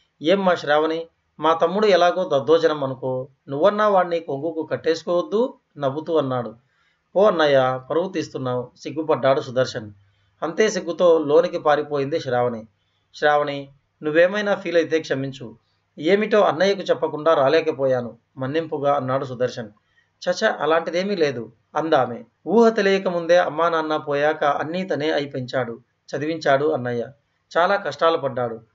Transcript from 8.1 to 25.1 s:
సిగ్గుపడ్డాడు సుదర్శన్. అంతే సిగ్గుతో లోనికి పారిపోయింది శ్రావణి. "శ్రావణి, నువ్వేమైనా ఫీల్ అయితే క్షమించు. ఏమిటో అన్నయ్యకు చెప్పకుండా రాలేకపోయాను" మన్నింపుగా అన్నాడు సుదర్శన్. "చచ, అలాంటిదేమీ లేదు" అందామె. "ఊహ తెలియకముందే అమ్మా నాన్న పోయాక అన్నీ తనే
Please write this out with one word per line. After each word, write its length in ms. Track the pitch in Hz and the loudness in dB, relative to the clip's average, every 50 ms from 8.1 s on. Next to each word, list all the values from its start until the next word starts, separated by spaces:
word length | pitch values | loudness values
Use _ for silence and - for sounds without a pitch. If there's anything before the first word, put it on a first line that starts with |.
| 190 165 151 156 - 147 131 127 123 123 120 - _ | -4 -6 -6 -6 -8 -8 -6 -4 -4 -4 -6 -8 _
సిగ్గుపడ్డాడు 640 | - - 156 131 147 160 151 151 123 117 131 139 - | -16 -14 -10 -8 -6 -2 -2 0 2 2 2 2 2
సుదర్శన్. 500 | 143 131 117 127 127 123 - 131 107 104 104 _ _ _ _ _ _ _ _ - - | 0 -4 -2 -2 -2 -2 -4 -10 -12 -14 -18 _ _ _ _ _ _ _ _ -8 -8
అంతే 260 | 160 165 - 220 214 | -6 0 0 0 0
సిగ్గుతో 480 | 190 185 151 160 170 - 185 175 165 | 0 -4 -6 -6 -2 2 4 6 6
లోనికి 420 | 160 156 139 143 160 170 175 170 165 | 4 4 4 4 4 4 2 -2 -2
పారిపోయింది 600 | - 151 147 143 147 143 147 143 139 139 160 160 | 0 2 2 2 0 -2 -4 -4 -2 -2 -4 -4
శ్రావణి. 480 | - 135 120 123 123 123 117 110 113 - _ _ _ _ _ _ _ _ - | -4 -2 0 0 0 0 -2 -6 -12 -16 _ _ _ _ _ _ _ _ -8
"శ్రావణి, 540 | - 160 147 147 147 147 147 143 139 139 139 _ _ _ _ _ - 151 | 0 2 2 4 2 2 0 -6 -8 -10 -14 _ _ _ _ _ -8 -6
నువ్వేమైనా 520 | 151 151 165 175 185 202 208 208 202 196 | 0 4 4 4 4 4 0 -2 -2 -2
ఫీల్ 200 | 190 - 180 165 | -2 -2 0 0
అయితే 240 | 170 160 135 156 160 | 0 0 2 0 -2
క్షమించు. 560 | 156 - 147 135 135 139 135 - 131 110 - _ _ _ _ _ _ _ _ - | -2 -2 -4 -4 -4 -8 -10 -12 -16 -18 -18 _ _ _ _ _ _ _ _ -6
ఏమిటో 420 | 147 160 196 202 214 214 226 208 | 0 0 2 2 2 2 2 2
అన్నయ్యకు 400 | 190 165 143 151 185 196 202 190 | 4 2 2 2 2 0 0 -2
చెప్పకుండా 520 | 175 175 165 135 151 156 143 147 151 165 165 | 0 -2 -2 -2 -2 -4 -4 -2 0 2 2
రాలేకపోయాను" 840 | 156 135 135 151 165 156 156 139 127 139 135 127 123 120 113 - - _ _ - | 4 4 4 4 2 0 0 -2 0 0 0 0 0 -2 -6 -12 -16 _ _ -10
మన్నింపుగా 560 | 143 131 131 147 160 165 156 156 147 135 139 143 | -8 -6 -4 -4 -4 -4 -4 -6 -2 0 0 0
అన్నాడు 320 | 143 127 127 127 139 143 | 0 0 -2 -2 -4 -4
సుదర్శన్. 440 | 131 127 113 127 120 - 127 113 104 - _ _ _ _ _ _ _ _ - - 180 | -6 -6 -4 -4 -4 -4 -6 -12 -14 -16 _ _ _ _ _ _ _ _ -10 -4 -4
"చచ, 160 | 180 - 220 | -4 0 0
అలాంటిదేమీ 720 | 214 - - 147 147 160 165 165 185 160 175 190 202 208 | -2 -2 -2 0 0 0 0 0 -2 -4 -4 -2 -2 0
లేదు" 360 | 175 156 143 135 120 113 110 - _ _ _ - | 0 0 0 -2 -4 -10 -12 -16 _ _ _ -6
అందామె. 480 | 151 156 160 156 139 127 120 117 113 - _ _ _ - | -4 0 2 2 2 2 0 -4 -12 -14 _ _ _ -6
"ఊహ 220 | 151 180 233 233 226 | 0 4 6 6 4
తెలియకముందే 680 | 220 220 196 196 196 196 196 196 175 175 170 165 175 | 4 2 2 2 2 2 0 -2 -4 -2 2 4 4
అమ్మా 320 | 175 175 - 147 156 165 170 | 4 4 2 0 0 0 0
నాన్న 280 | 165 165 156 156 156 | 0 0 -2 -2 -4
పోయాక 460 | 151 135 147 143 143 147 151 156 151 156 | -4 -2 -2 -2 0 0 0 0 2 0
అన్నీ 400 | 143 143 147 147 151 165 185 190 | 0 0 0 -2 -4 -4 -6 -4
తనే 280 | 190 160 139 143 156 | -4 -4 -4 -2 -2